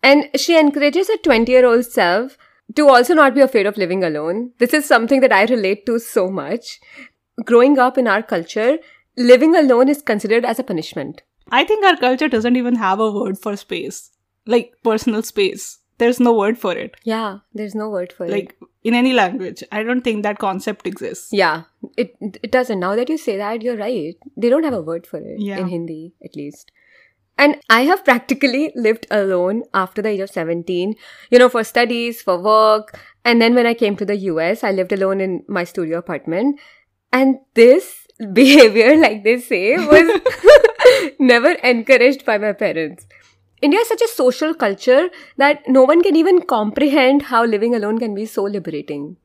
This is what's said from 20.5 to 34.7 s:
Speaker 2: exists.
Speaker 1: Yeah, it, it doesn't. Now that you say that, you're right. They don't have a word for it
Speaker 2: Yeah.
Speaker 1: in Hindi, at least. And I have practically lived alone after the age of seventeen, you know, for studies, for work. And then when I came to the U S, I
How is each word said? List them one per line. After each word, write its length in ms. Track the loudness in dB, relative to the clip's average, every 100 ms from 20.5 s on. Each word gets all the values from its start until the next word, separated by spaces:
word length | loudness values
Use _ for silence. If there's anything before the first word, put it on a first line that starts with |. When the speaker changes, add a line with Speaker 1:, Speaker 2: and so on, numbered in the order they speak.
| -6 -8 -10 -10
Speaker 2:
exists. 420 | -10 -12 -14 -8
Speaker 1:
Yeah, 300 | -2 0 -2 -10 _ -16 -6
it, 180 | -8 _
it 320 | -16 -14 -4
doesn't. 260 | -2 -2 -4
Now 160 | -4 -4
that 120 | -4
you 80 | -6
say 220 | -6 -6
that, 240 | -6 -8
you're 160 | -8 -8
right. 360 | -6 -6 -8 -12 -20 -4
They 140 | 0
don't 140 | 0
have 100 | 0
a 80 | -6
word 240 | -8 -10 -10
for 100 | -16
it 240 | -14 -10
Speaker 2:
Yeah. 160 | -8 -6
Speaker 1:
in 120 | -6
Hindi, 440 | -6 -10 -12 -16 _
at 140 | -20 -16
least. 340 | -16 -16 _ _ _ _ _ _ _ -2
And 180 | 0 0 _
I 120 | 0
have 220 | 2 0
practically 680 | 0 0 0 -2 -2 -2 -6
lived 320 | -4 -2 -2 -4
alone 520 | -4 -2 -2 -2 -4 -6
after 300 | -6 -6 -6
the 80 | -6
age 100 | -6
of 100 | -6
seventeen, 680 | -8 -6 -6 -4 -4 -4 -8 -14 -20 0
you 80 | 2
know, 100 | 4
for 160 | 0
studies, 580 | -4 -2 -2 -4 -6 -8
for 160 | -4 -4
work. 600 | 2 2 4 0 -2 -20 -20 _
And 180 | 0 2
then 120 | 4
when 120 | 2 0
I 80 |
came 220 | 0 -2 -4
to 100 | -6
the 100 | -6
U 240 | -4 -4
S, 220 | -2 -2
I 80 | -4